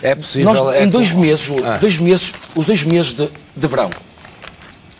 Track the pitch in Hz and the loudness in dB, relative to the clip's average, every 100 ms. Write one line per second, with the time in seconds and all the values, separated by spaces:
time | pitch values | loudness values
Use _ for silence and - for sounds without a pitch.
0 | 131 139 151 135 202 220 135 131 202 220 | -2 -2 -4 0 2 2 2 2 2 2
1 | 208 170 160 151 143 139 120 110 214 160 | 2 2 2 2 0 -2 -2 0 0 2
2 | 170 180 - - - 165 156 208 151 170 | 2 2 0 -8 -8 -4 0 0 2 0
3 | 151 117 147 - - - 143 131 101 - | 0 -4 -6 -8 -20 -6 -4 -2 -4 -6
4 | - - - - - - - - - | -18 -20 -20 -20 -20 -20 -20 -20 -20